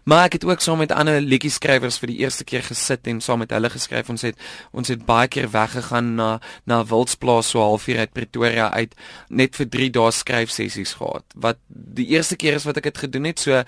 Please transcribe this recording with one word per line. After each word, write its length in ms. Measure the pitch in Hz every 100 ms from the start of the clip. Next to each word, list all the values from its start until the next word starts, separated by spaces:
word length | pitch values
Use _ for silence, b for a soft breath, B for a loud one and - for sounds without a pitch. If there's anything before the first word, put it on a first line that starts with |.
| 147
Maar 220 | 160 180
ek 100 | 170
het 80 | 175
ook 160 | 180
saam 160 | - 160
met 160 | 156
ander 240 | - 151 151
liedjieskrywers 800 | 143 131 147 - 151 131 123 -
vir 100 | 120
die 80 | 117
eerste 240 | 131 - -
keer 160 | 123 -
gesit 420 | 120 - 127 117
en 80 | 113
saam 180 | - 117
met 80 | 113 110
hulle 160 | 113
geskryf. 400 | 123 - 120 -
Ons 140 | 117 117
het, 100 | - B B B
ons 240 | - 123
het 80 | 117 113
baie 180 | 117 127
keer 240 | 139 120
weggegaan 640 | 110 110 123 117 120 120 113
na, 100 | 110 113 B B -
na 140 | 117 110
Wildsplaas, 640 | 113 123 - 123 117 113
so 140 | 120 107
halfuur 380 | 107 - 117
uit 100 | 110
Pretoria 560 | 120 110 120 117 113 107 113
uit, 160 | 113 - B B B
net 320 | 127 131 -
vir 120 | 131
drie 160 | 123 131 120
dae 160 | 113
skryfsessies 800 | - - 120 113 - 101 101 92 -
gehad. 240 | - - -
Wat 240 | - 113 117 _
die 400 | - - 123 123
eerste 240 | 160 160 175
keer 240 | 156 147
is 60 | 147
wat 100 | 143
ek 140 | 147
het 120 | - 139
gedoen 180 | 135 156
het, 100 | 160
so 160 | 143 131